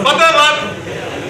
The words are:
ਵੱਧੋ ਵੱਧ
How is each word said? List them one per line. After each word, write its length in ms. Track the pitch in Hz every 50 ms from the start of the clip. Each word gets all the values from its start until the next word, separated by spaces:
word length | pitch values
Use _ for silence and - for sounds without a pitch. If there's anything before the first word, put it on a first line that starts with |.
| 196
ਵੱਧੋ 280 | 277 294 311 330 330 320
ਵੱਧ 240 | 294 294 294 302 294 - - - - - - - - - - - - - -